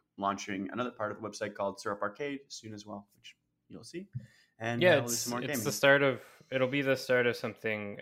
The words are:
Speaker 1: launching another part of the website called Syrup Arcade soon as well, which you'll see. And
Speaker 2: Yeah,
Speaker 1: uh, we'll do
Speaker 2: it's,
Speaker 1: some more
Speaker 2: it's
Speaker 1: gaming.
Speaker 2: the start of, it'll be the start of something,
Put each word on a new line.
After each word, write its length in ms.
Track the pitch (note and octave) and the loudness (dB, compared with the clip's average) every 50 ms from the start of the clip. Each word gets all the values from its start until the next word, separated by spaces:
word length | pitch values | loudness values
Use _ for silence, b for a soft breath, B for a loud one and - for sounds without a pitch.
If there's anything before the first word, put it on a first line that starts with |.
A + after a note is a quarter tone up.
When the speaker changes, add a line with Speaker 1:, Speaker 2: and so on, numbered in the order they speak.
| _ _ _ - | _ _ _ -4
Speaker 1:
launching 520 | G2 G2 G2+ G2 - - G2+ F#2+ G2 F#2 | -2 -2 -2 -2 -4 -6 -6 -6 -6 -6
another 200 | - A2 B2 A#2+ | -4 -4 -6 -6
part 200 | - - G#2+ G#2 | -4 -4 -6 -6
of 80 | G2+ G#2 | -6 -6
the 80 | G#2+ G#2 | -10 -10
website 280 | G2+ - A2 G2+ G2+ | -8 -6 -6 -6 -4
called 240 | - G2+ G2 F#2+ - | -4 -4 -4 -4 -4
Syrup 220 | - A2 G2+ G2+ G#2 | -6 -6 -4 -4 -4
Arcade 380 | G#2 G#2 - D3 C#3+ C#3+ C3 C3+ _ | -6 -6 -6 -6 -6 -6 -8 -10 _
soon 260 | - - - A2 G#2+ | -18 -16 -14 -14 -14
as 100 | G#2 G#2+ | -14 -14
well, 220 | G#2 G#2 G2+ G2+ _ _ _ | -14 -14 -14 -16 _ _ _
which 180 | _ - - _ _ _ _ _ _ _ | _ -20 -20 _ _ _ _ _ _ _
you'll 140 | - F2+ - | -20 -18 -18
see. 240 | - - F3 G3+ - B B B B B B B B B _ | -14 -14 -14 -14 -12 B B B B B B B B B _
And 220 | A2+ A#2 A#2+ A#2+ | -6 -4 -2 4
Speaker 2:
Yeah, 80 | E3+ F3+ | 6 6
Speaker 1:
uh, 40 | D#3+ C#3 | 6 6
we'll 40 | |
do 40 | B2 A#2+ A#2+ | 4 0 -2
Speaker 2:
it's, 40 | A#2 | -2
Speaker 1:
some 100 | - A#2+ | -2 -2
more 80 | A#2+ A#2+ | -4 -4
Speaker 2:
it's 60 | B2 C3 | -4 -4
Speaker 1:
gaming. 160 | D3 B2 G#2 | -4 -2 -2
Speaker 2:
the 80 | C#3+ | -2
start 320 | - - - C#3 C#3 C#3+ C#3 | 0 4 8 8 8 8 8
of, 180 | C3+ B2 A#2 - - - - - _ | 4 2 0 -6 -14 -20 -20 -12 _
it'll 160 | C3 C3 C3 B2 | 0 0 0 2
be 140 | C3+ C#3+ C3+ | 2 0 2
the 120 | C3+ C3+ | 2 2
start 300 | C3 - - B2+ B2 A#2+ | 2 2 2 4 4 4
of 100 | A#2+ A2+ | 4 2
something, 600 | - - A2+ G#2 - - A2 G#2+ G#2+ G#2 G2+ G#2 - | 0 -4 -6 -8 -4 -4 -4 -2 -2 -4 -6 -8 -10